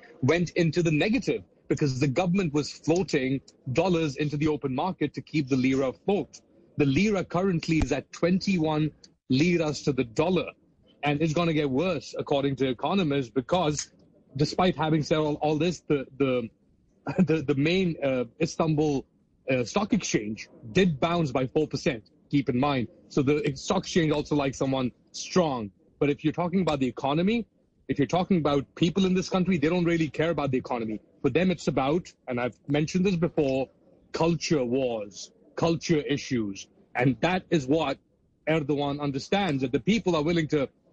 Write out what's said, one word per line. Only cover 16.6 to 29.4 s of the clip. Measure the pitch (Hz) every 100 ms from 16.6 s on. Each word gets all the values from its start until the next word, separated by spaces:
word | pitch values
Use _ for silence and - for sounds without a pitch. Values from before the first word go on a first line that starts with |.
| _ _ _ _ - 139
<laughs> |
the, | 156 160
the | 131 135
main, | 151 185 180 156
uh, | 139 127 120 -
Istanbul, | 165 - 160 151 156 139 - _ _ _ -
uh, | 127
Stock | 113 202 208
Exchange | 196 - 135 107 107 - - 113
did | 107 190 139
bounce | 165 175 151
by | 135 131
four | 156 151
percent, | 143 170 117 - _ -
keep | 143 139
in | 123
mind. | 143 135 110 - -
So | -
the | 131 151 147 135
stock | - 190
exchange | - 185 160
also | 147 147 147
likes | 139 -
someone | 135 135 127 - _
strong. | - - 185 160 127 101 - _ -
But | 143
if | 143
you're | 151
talking | 143 175 190
about | 160 147
the | 131
economy, | - 135 151 185 233 - _ _ _ -
if | 135
you're | 135
talking | 170 180 180
about | 147 143 127
people | - 170 196 185
in |
this | 185 -
country, | 190